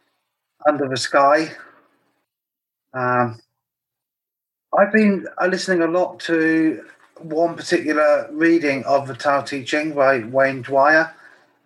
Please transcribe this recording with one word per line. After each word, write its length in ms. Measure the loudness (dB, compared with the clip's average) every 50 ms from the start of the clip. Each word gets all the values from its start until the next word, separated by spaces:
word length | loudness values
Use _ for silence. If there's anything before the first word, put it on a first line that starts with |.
| _ _ _ _ _ _ _ _ _ _ _ _ 0
under 220 | 0 0 0 -2 -4
the 80 | -4
sky. 560 | -6 -4 0 2 4 4 4 4 2 0 -4 -10 -16 -20 -20 _ _ _ _ _ _ _ _ _ _ _ _ _ _ _ _ _ _ _ _ _ _ _ _
Um, 460 | -8 -6 -2 0 0 0 0 -2 -4 -10 _ _ _ _ _ _ _ _ _ _ _ _ _ _ _ _ _ _ _ _ _ _ _ _ _ _ 2
I've 160 | 2 2 4
been, 360 | 4 2 4 2 2 0 -4 -8 -6 -4
uh, 60 | -2
listening 360 | -2 -2 -2 -2 -2 0 0
a 40 | 0
lot 320 | 0 0 0 -2 -2 -6 -8
to 640 | -6 -2 0 0 0 2 2 2 0 0 -2 -4 -10 -20 -20 _ _ _ _ -18
one 360 | -12 -6 -2 -2 -2 -2 -4
particular 720 | -6 -6 -2 -2 -2 -2 -2 0 2 2 2 2 0 -2 -4
reading 500 | -4 0 2 2 2 2 2 0 -2 -2 -2
of 220 | 0 -2 -2 -2
the 80 | -4 -10
Tao 280 | -6 -2 -2 0 -2
Te 200 | -2 -6 -10 -10
Ching 320 | -6 -4 -4 -4 -2 -2 0
by 260 | 2 2 2 2 0
Wayne 420 | -2 -2 0 0 0 0 0 -4
Dwyer. 520 | -6 -2 2 4 4 6 4 4 2 0 -6 -16 -20 -20 _ _ _ _ _ _ _